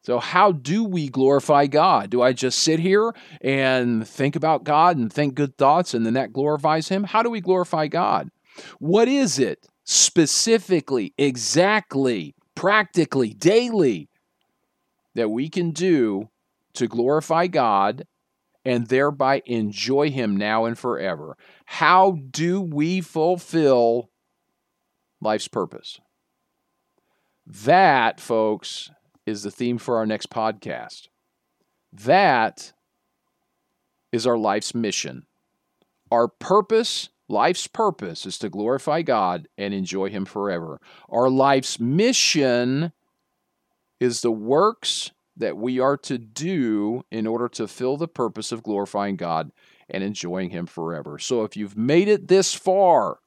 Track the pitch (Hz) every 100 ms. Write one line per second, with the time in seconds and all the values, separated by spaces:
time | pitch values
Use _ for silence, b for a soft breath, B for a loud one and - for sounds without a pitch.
0 | - 120 - 175 202 160 127 202 220 180
1 | 143 131 131 139 - 143 143 147 180 139
2 | 101 120 123 127 127 - 156 160 180 196
3 | 226 226 B 151 127 135 131 131 120 113
4 | 110 - 139 143 156 147 147 147 175 160
5 | 113 - 147 131 143 - 139 160 180 120
6 | 113 123 113 131 147 151 156 160 156 190
7 | 196 220 233 226 180 185 175 160 151 160
8 | - - 143 _ B B B B 151 202
9 | 240 277 240 139 113 - _ _ - -
10 | - - 151 - 226 226 - 180 - 131
11 | 92 - 143 123 107 160 190 214 - 139
12 | 131 110 82 _ _ - 180 214 196 170
13 | 156 135 113 104 160 226 247 220 143 92
14 | 73 _ _ _ _ _ _ _ _ _
15 | _ 117 110 113 156 185 170 151 185 156
16 | 113 98 110 _ _ _ _ - 120 117
17 | 123 151 - 165 180 156 113 98 101 127
18 | - _ _ _ _ _ 131 123 113 131
19 | 143 143 135 139 - 117 104 101 113 139
20 | 151 135 113 98 104 110 113 117 123 80
21 | 92 80 76 - b b b - 156 185
22 | 196 170 131 147 170 190 180 147 156 185
23 | 170 160 160 180 - 165 147 123 117 120
24 | 117 _ _ _ _ _ _ _ _ _
25 | _ _ 107 107 - 110 85 - - -
26 | _ _ _ _ _ _ _ _ _ _
27 | _ _ _ _ - 95 110 175 185 135
28 | 113 - - 113 110 104 - - - _
29 | _ _ - 104 101 - 120 120 - 117
30 | 110 107 - 120 110 104 110 - - -
31 | - _ _ _ _ _ _ _ _ -
32 | 110 180 190 127 110 - - _ _ _
33 | _ _ _ _ _ _ _ _ _ _
34 | _ 117 123 117 107 104 - 120 110 -
35 | - 65 _ _ _ _ _ _ _ _
36 | _ 120 117 _ - 196 196 220 233 -
37 | - _ - 104 143 185 - - 214 160
38 | 92 80 95 - 104 95 107 135 - 156
39 | 156 117 92 87 78 - 101 101 90 95
40 | 98 101 95 107 101 87 82 71 b b
41 | b 117 127 131 139 139 - - 117 151
42 | 233 254 - 160 135 120 123 135 165 _
43 | _ _ _ _ _ _ _ _ _ _
44 | 123 117 120 110 110 143 202 233 - -
45 | - _ _ - 147 82 123 127 131 143
46 | - 127 110 113 165 185 120 107 104 123
47 | - 110 110 113 120 - 107 - 127 143
48 | 165 - 117 107 107 113 107 101 101 104
49 | 101 95 85 80 80 b b b b 95
50 | 98 104 87 92 90 87 87 - 82 80
51 | 73 73 - 120 107 104 101 101 120 165
52 | 202 214 190 190 190 - 190 190 185 147
53 | 95 -